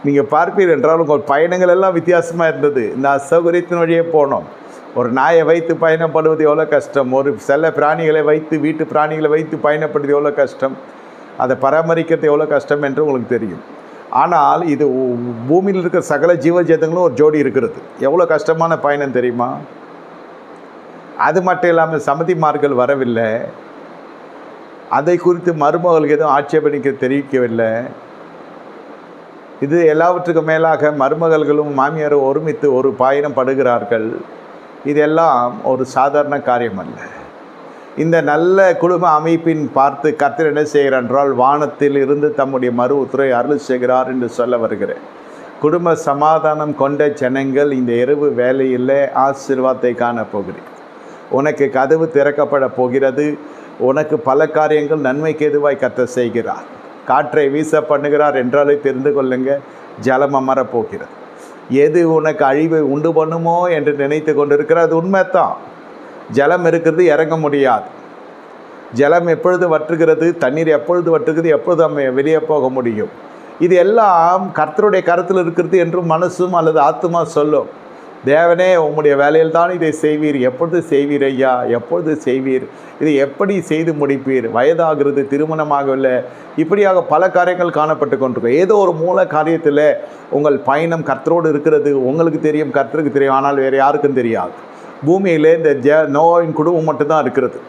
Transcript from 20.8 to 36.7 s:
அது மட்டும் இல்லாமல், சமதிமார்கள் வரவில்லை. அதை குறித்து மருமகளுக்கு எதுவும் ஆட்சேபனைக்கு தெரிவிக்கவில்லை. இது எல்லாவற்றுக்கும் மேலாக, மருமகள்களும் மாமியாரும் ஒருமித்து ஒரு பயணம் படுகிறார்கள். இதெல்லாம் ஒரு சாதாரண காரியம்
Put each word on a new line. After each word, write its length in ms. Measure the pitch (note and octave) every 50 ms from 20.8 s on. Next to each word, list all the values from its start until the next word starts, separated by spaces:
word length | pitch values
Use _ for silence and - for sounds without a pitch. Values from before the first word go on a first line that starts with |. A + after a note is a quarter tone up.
| - - - - - - - - - C#3+
அது 120 | D#3+ F#3+ F3+ F#3
மட்டும் 240 | F3+ F3+ F3 F3 E3
இல்லாமல், 320 | E3 D#3+ D#3 D#3+ D3 D3 D3+
சமதிமார்கள் 680 | C#3 D#3 E3+ F#3+ F3+ E3 D#3 D3+ C#3+ C#3+ C#3+ C#3+ C3+ B2
வரவில்லை. 480 | B2 B2 C#3+ C3+ C3 A#2+ A#2 A2+ A#2 A2 A2 A#2+ C3+ - - - - - - - - - - - - - - - - - - - - - - - - - - - - - - C3
அதை 160 | D3 E3+ F3+ E3+ F3
குறித்து 280 | F3+ F3+ E3+ - F3 E3+ D#3 C#3+
மருமகளுக்கு 520 | D3 D#3+ E3+ E3+ F3+ E3 D#3+ D3+ C#3+ D3+
எதுவும் 180 | D3 D#3+ D3 C3+
ஆட்சேபனைக்கு 560 | D3 C#3+ D3 D#3+ D#3+ D3 D3 C#3+ C#3+ B2 C#3 C3 C3+
தெரிவிக்கவில்லை. 680 | C3+ B2+ C3+ C#3+ C#3 C#3 C#3 B2+ B2 A#2 A2+ A#2 A2+ A2 A2 A#2 B2+ B2+ - - - - - - - - - - - - - - - - - - - - - - - - - - - - - - - - - - C#3+
இது 120 | C#3+ D#3+ F3 E3+ D#3
எல்லாவற்றுக்கும் 580 | D3+ D#3 E3 F3 F3+ F3 F3+ E3+ E3 D#3+ D3+ D#3
மேலாக, 400 | D#3+ D#3+ D#3+ E3 D#3 C3 D3 D3+ D3+ C#3+
மருமகள்களும் 720 | C3 C#3 D3+ E3 E3 E3 D#3+ D#3 D3+ D3+ D3 D3+ D3+ D3 C#3 C3+
மாமியாரும் 480 | C3+ D3 D#3+ D#3+ D3+ D3 D3 C#3+ C3+
ஒருமித்து 400 | C3+ C#3 D#3 D#3+ D#3+ C#3+ - - C#3+ B2+
ஒரு 160 | B2+ C3 C3+ A2+ G#2+
பயணம் 360 | B2+ C3 C#3 C#3+ D3 D3 B2 C3
படுகிறார்கள். 680 | B2+ C3 C3+ C3+ C3 B2 A#2+ A#2 A2 - A#2 A2 A2 A2 - - - - - - - - - - - - - - - C#3
இதெல்லாம் 640 | D3 D3+ D3+ D3+ D#3 E3 E3 D#3+ C3 A#2+ B2 B2 - - - B2+
ஒரு 140 | C3 B2+ C3 B2+ -
சாதாரண 420 | C3 C3+ C#3+ C#3+ D3 C#3+ C#3+ C#3 C#3 - C3
காரியம் 320 | B2 A#2+ A#2 A2+